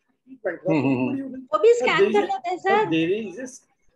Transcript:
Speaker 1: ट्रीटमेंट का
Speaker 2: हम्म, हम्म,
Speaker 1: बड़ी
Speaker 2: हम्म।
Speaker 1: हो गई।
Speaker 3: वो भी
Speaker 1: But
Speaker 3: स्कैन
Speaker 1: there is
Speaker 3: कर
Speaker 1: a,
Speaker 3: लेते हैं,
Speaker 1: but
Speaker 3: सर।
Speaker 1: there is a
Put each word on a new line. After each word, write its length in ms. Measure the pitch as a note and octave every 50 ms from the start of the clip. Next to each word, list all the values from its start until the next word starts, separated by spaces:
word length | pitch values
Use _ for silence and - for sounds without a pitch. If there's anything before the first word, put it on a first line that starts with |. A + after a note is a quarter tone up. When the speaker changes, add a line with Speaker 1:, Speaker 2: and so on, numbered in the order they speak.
| _ _ _ _ _
Speaker 1:
ट्रीटमेंट 340 | B3+ C4+ - - F#3+ E3+ E3
का 140 | - E3+ D#3+
Speaker 2:
हम्म, 140 | D3 B2+ C3+
हम्म, 240 | C3+ B2 C3 B2
Speaker 1:
बड़ी 100 | - C4+
Speaker 2:
हम्म। 100 | C4+ C4+
Speaker 1:
हो 60 | B3+ C4
गई। 40 | -
Speaker 3:
वो 160 | - D4+ E4
भी 100 | - A#4
Speaker 1:
But 100 | A#4+ A#4+
Speaker 3:
स्कैन 180 | B4 A4+ F4 D#4+
Speaker 1:
there 120 | G4 G4+
is 40 | -
Speaker 3:
कर 140 | G#4 F#4+ F#4
Speaker 1:
a, 40 |
Speaker 3:
लेते 180 | G4 F#4+ - F4
हैं, 80 | F#4 D#4+
Speaker 1:
but 100 | - F#4+
Speaker 3:
सर। 180 | G4 G#4 A4
Speaker 1:
there 500 | E4+ D#4+ D#4+ D#4+ E3+ F#3+ A3 A3+ F#3+ E3+
is 140 | G#3+ C4 B3+
a 120 | - - _ _ _ _ _ _ _